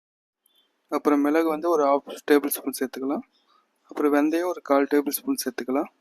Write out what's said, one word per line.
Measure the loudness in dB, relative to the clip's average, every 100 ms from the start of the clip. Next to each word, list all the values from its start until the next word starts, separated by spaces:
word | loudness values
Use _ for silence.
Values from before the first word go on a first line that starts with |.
| _ _ _ _ _ _ _ _ _
அப்புறம் | -2 0 2
மிளகு | 2 2 0
வந்து | -2 0
ஒரு | 2
ஹாஃப் | 4 2 0 -12 2
டேபிள் | 2 4
ஸ்பூன் | -4 -8 -6
சேர்த்துக்கலாம். | -8 -6 -6 -6 -8 _ _ _ _ _ _
அப்புறம் | -2 2
வெந்தயம் | 2 2 0 -4
ஒரு | -6
கால் | 0 0 2
டேபிள் | 2 0 -6
ஸ்பூன் | -6 -6
சேர்த்துக்கலாம். | -6 -8 -4 -4 -4 _